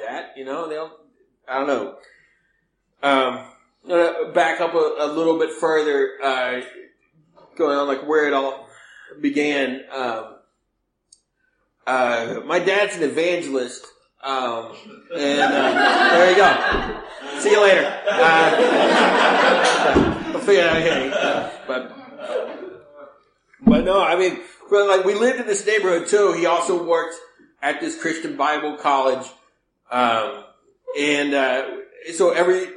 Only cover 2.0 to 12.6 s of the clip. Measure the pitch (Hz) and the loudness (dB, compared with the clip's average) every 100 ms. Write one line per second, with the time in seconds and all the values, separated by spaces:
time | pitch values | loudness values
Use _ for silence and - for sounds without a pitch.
2 | - _ _ _ _ _ _ _ _ - | -20 _ _ _ _ _ _ _ _ -4
3 | 139 135 127 123 - _ _ _ - 175 | 0 2 0 -4 -12 _ _ _ -2 2
4 | 170 165 156 160 165 160 170 165 151 - | 2 0 -2 0 0 0 -2 0 0 0
5 | 147 156 165 160 160 - 165 156 151 139 | -4 0 0 0 -2 -2 0 0 2 0
6 | 135 - 135 131 123 123 - - - _ | -2 -2 -2 -2 -2 -6 -10 -18 -20 _
7 | _ _ _ _ - - 156 143 143 131 | _ _ _ _ -16 -2 0 0 0 -4
8 | 147 156 147 139 135 135 - - - - | 0 2 2 0 -2 -6 -16 -20 -20 -20
9 | - - 147 143 147 143 131 131 - 131 | -20 -6 -2 0 -2 0 -2 -6 -10 -8
10 | 127 110 110 - _ _ _ _ _ _ | -6 -6 -10 -20 _ _ _ _ _ _
11 | _ _ _ _ _ _ _ _ - 127 | _ _ _ _ _ _ _ _ -4 0
12 | 123 117 117 - 143 175 | 0 -2 -4 -8 -2 -2